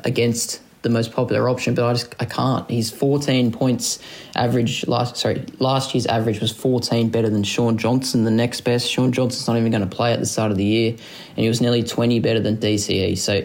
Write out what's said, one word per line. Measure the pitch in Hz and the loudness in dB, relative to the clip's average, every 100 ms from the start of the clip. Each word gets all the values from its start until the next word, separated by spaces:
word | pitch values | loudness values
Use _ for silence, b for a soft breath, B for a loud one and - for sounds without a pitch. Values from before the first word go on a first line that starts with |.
against | - 113 120 113 - - - - | -4 0 0 0 -4 -8 -14 -6
the | 120 | 0
most | 117 113 | 0 0
popular | - 120 113 120 | -2 0 2 0
option, | 127 123 | 0 0
but | 120 | 0
I | 120 | 2
just, | 120 - - | 0 -4 -6
I | |
can't. | 120 - 127 123 - | -6 -2 0 0 -2
He's | 120 110 | -2 -2
fourteen | - 139 143 143 127 117 | 0 0 0 2 2 2
points | - 131 120 - - B B B - | 2 0 0 -2 -6 B B B -2
average | 120 120 120 - - | 0 2 0 -2 -2
last, | 120 120 - | -2 -2 -2
sorry, | 107 - - - | -2 -2 -6 -2
last | 131 131 - | 0 0 0
year's | 127 - | -2 0
average | 113 113 101 | 0 0 -2
was | 110 | -4
fourteen | - 131 123 - 117 113 | -2 0 0 0 0 2
better | 113 110 | 2 2
than | 104 | 2
Shaun | 101 - 117 110 | 0 0 2 2
Johnson, | 113 131 - 123 | 2 0 2 2
the | 110 | 2
next | 110 120 - | 2 0 -2
best. | 123 120 - | 0 0 0
Shaun | - 127 | 0 2
Johnson's | 123 123 - - | 2 0 -2 0
not | 117 | 2
even | 113 | 2
gonna | 110 95 | 0 -2
play | - 117 | 0 0
at | 117 | 0
the | |
start | 117 - 107 | -2 -2 0
of | 95 | 2
the | |
year, | 101 113 113 | 2 2 2
and | 117 - - - - | -2 -10 -18 -10 -2
he | 113 | 0
was | 113 | 2
nearly | 120 120 | 2 2
twenty | 113 - 120 117 | 0 0 2 2
better | 110 113 | 2 2
than | 107 107 | 0 0
D | 107 104 | 0 0
C | 101 98 92 | 0 0 0
E. | 92 | -2
So | - 101 | 0 -2